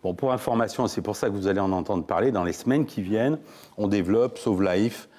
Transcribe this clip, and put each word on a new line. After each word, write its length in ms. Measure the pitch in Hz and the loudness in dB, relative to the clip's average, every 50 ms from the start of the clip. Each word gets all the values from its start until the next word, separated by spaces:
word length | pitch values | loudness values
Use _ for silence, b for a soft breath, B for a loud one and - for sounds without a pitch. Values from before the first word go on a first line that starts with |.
Bon, 120 | - 95 90 | -4 -4 -4
pour 180 | - 139 131 | -2 0 0
information, 560 | 127 120 - - 120 113 113 104 - - 127 107 | 0 0 0 0 2 2 0 0 0 -2 -2 -2
c'est 120 | - 110 | -2 -4
pour 140 | 90 107 101 | -4 -4 -4
ça 140 | - - 117 | -2 -2 -2
que 40 | |
vous 140 | 101 101 95 | -2 0 0
allez 140 | 98 95 101 | 0 0 2
en 120 | 98 95 | 0 0
entendre 320 | 95 90 80 - 104 87 78 | 0 -2 -2 -2 -2 -4 -2
parler, 280 | - 95 85 110 135 | 0 0 2 2 2
dans 120 | 117 95 87 | 2 0 0
les 80 | 87 | -2
semaines 340 | 85 - - 117 131 151 147 | -4 -2 0 0 2 2 0
qui 160 | - - 110 | -2 -4 -6
viennent, 360 | 95 92 107 110 120 139 156 151 B B B B B B B | -2 0 0 2 2 2 0 -2 B B B B B B B
on 100 | - 107 98 | -4 0 2
développe 480 | 101 101 90 87 104 113 123 123 120 - | 2 2 2 4 4 4 4 2 -2 -4
Sauve 240 | - 120 101 92 | -2 0 2 2
Life, 460 | 98 95 90 95 107 117 113 - - B B | 2 2 4 2 2 0 -2 -6 -18 B B